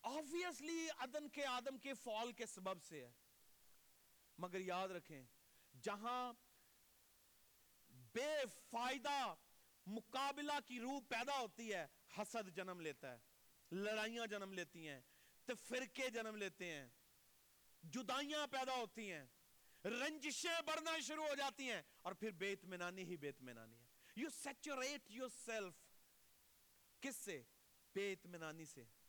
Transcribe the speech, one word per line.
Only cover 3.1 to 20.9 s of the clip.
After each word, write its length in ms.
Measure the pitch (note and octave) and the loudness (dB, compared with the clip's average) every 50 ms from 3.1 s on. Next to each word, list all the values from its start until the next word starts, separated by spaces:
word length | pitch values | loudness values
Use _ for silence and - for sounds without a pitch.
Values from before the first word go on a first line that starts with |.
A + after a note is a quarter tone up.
| A#2+ - - - - - - - - - - - - - - - - - - - - - - - - - | -14 -20 -20 -20 -20 -20 -20 -20 -20 -20 -20 -20 -20 -20 -20 -20 -20 -20 -20 -20 -20 -20 -20 -20 -8 -6
مگر 220 | F3+ F3+ F3 F#3+ | -6 -4 -2 -2
یاد 280 | F#3 F#3 F3 F3+ F#3+ F#3+ | 0 0 0 2 0 0
رکھیں، 340 | F#3 F3 - - D#3 C3+ B2+ A#2+ - - - - - - - - - B2+ | -2 -6 -8 -8 -12 -12 -14 -16 -20 -20 -20 -20 -20 -20 -20 -20 -18 -2
جہاں 520 | A#2+ G#3+ G3+ G3+ G#3+ A#3+ B3 B3+ B3 B3 A#3 - - - - - - - - - - - - - - - - - - - - - - - - - - - - - - - | 2 2 2 2 2 2 2 2 2 0 -2 -8 -16 -20 -20 -20 -20 -20 -20 -20 -20 -20 -20 -20 -20 -20 -20 -20 -20 -20 -20 -20 -20 -20 -20 -20 -20 -20 -20 -20 -20 -20
بے 480 | A#2+ B2+ B2 A2 - A3+ C4+ D4 D#4 D4 C4+ G#3+ - - - - | -18 -18 -18 -6 -2 0 2 4 4 2 2 0 -2 -12 -12 -4
فائدہ 640 | A#3 A3+ A#3+ B3+ C4+ C#4 A#3 C#4+ C#4+ C#4 B3+ G#3 E3 - - - - - - - - - - | -2 0 2 2 2 2 2 4 4 4 4 2 0 -4 -10 -20 -20 -20 -20 -20 -20 -14 -6
مقابلہ 720 | F#3 G#3 A3+ - - - C4 C#4 C#4+ C#4 C#4+ D4 D4 C#4+ C#4+ - | -4 -4 -4 -4 -2 0 2 4 4 2 2 2 4 4 2 2
کی 140 | - B3+ B3 | 0 -4 -2
روح 200 | A3+ B3+ C#4 C#4+ A#3 - | 0 0 0 0 0 0
پیدا 300 | A#3+ A3+ B3 C4+ C#4+ C4+ | 0 2 4 4 4 4
ہوتی 360 | A#3+ G#3 - - A#3 A3 G3+ | 4 2 -2 -6 -2 0 2
ہے، 120 | F3+ D#3 C#3 - - - - - F#3 | 0 0 -2 -8 -20 -20 -8 -2 -2
حسد 380 | G#3+ - - A#3 G#3 F#3 E3 | -2 0 0 -2 -2 0 -2
جنم 240 | F3 F3+ F#3 F3+ F3 | -4 -2 -2 -2 -2
لیتا 320 | E3 D#3 C#3 - - C3 | -2 -2 -2 -2 -6 -8
ہے، 60 | B2 A2+ - - - - - - - - - - | -8 -10 -14 -20 -20 -20 -20 -20 -20 -20 -8 -2
لڑائیاں 560 | E3+ F#3+ G3+ G#3 A3 A3 G#3+ A3+ A#3 A#3 A#3 | 0 2 2 4 4 4 2 2 0 -2 -2
جنم 260 | G#3+ G#3 G3+ G3 F#3+ | 0 -2 -2 -2 -2
لیتی 360 | F#3+ F3+ F3 D#3 - E3+ D#3+ D#3 | -2 -4 -4 -4 -6 -8 -6 -6
ہیں، 120 | C#3 C3 B2 - - - - - - - - | -6 -8 -10 -18 -20 -20 -20 -20 -20 -10 -4
تفرقے 680 | - B3 - - - B3 B3+ C4 A3 - - C4 B3+ | -4 -4 -4 -2 -2 0 0 0 0 0 0 0 2
جنم 260 | A3 A3+ A3+ A3 G#3+ | 2 0 -2 0 -2
لیتے 360 | G#3+ G3+ F#3+ D#3 - F#3 F3 | 0 -2 -2 -2 -2 -2 -2
ہیں، 160 | D#3+ C#3+ C3+ A#2+ - - - - - - - - - - - - - - - - - - - E3 | -2 -2 -4 -8 -16 -20 -20 -20 -20 -20 -20 -20 -20 -20 -20 -20 -20 -20 -20 -20 -20 -14 -12 -4
جدائیاں 540 | C#3 A#3+ B3 G3 B3+ C4+ C#4+ C#4+ D4+ D4+ D4 | -2 0 2 4 2 2 4 4 4 2 2
پیدا 280 | C#4 - C4 C4 C4 C4 | 4 4 2 4 4 4
ہوتی 380 | B3+ A#3 F#3 - A3+ A3 G3 | 4 2 0 -2 -4 -2 -2
ہیں، 140 | F3 D3+ C3+ - - - - - - - - - - - - | -2 -4 -6 -8 -16 -20 -20 -20 -20 -20 -20 -20 -20 -4 0
رنجشیں 800 | G3 A#3 A#3+ C4+ D#4 D#4 D#4 C4 D4+ C4 - - E4+ E4 E4 | 0 2 4 2 2 0 0 -2 -2 0 2 2 4 4 4
بڑھنا 360 | D#4 D#4 D#4 D#4+ D#4+ E4 | 4 4 2 2 4 2